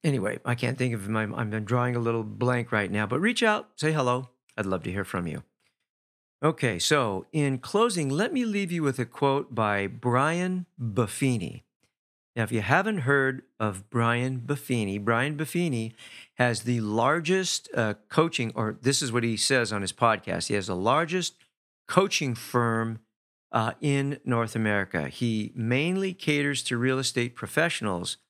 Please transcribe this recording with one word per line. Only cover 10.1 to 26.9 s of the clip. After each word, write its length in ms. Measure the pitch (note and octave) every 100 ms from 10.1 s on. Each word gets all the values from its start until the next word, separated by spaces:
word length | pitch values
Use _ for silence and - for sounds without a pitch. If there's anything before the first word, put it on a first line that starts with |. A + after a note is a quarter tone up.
| B2 D3 E3+ F3+ F#3 F3 -
Buffini. 880 | A#2 G2+ G#2+ - C3+ A#2 E2+ - _ _ _ _ _ _ _
Now, 80 | A#2+
if 80 | A2
you 100 | A#2
haven't 380 | G2 D#3+ G3+ G3+
heard 440 | B2+ C#3+ C3+ C3 _ _
of 300 | G#2+ F#2+ G2+
Brian 520 | A#2+ A#2 A#2+ B2+ C3
Buffini, 560 | A#2+ C#3+ - B2 G2+ G2+
Brian 360 | G2+ A#2 C#3 D3+
Buffini 560 | D#3 E3+ F3 A#2+ A2+ - - - -
has 300 | - B2 G#2+
the 180 | A2+ A#2+
largest, 880 | G#2+ A2 B2 E3 D#3 F#3+ F3+ - -
uh, 200 | - A2 G#2 _
coaching, 420 | - D#3+ - A2+
or 220 | A2 G#2+ G#2+
this 200 | B2 C#3
is 100 | C3+
what 120 | A#2+
he 140 | A#2 G#2+
says 340 | - C3+ A2
on 100 | G#2
his 100 | F#2+
podcast, 540 | - A#2 G#2+ - F2+ -
he 80 |
has 120 | G#2 F#2+
the 80 |
largest 600 | F2+ G2+ C#3+ E3 F#3 E3+ _ _ _ _ _ -
coaching 460 | - G3 - C#3
firm, 640 | A#2 - B2 A#2 A2+ A2+ A2 _ _ _ _ _
uh, 200 | A2+ A2+ -
in 400 | D3 C#3 C#3 C#3+
North 300 | - A#2+ A2+
America. 520 | A2+ A2 G2+ F#2+ F2 C#2
He 440 | - A#2+ A2 G#2
mainly 560 | - A2+ B2+ D#3+ F#3+ F#3+
caters 520 | F#3 - D3 C#3+ C3+
to 120 | -
real 220 | A#2+ C3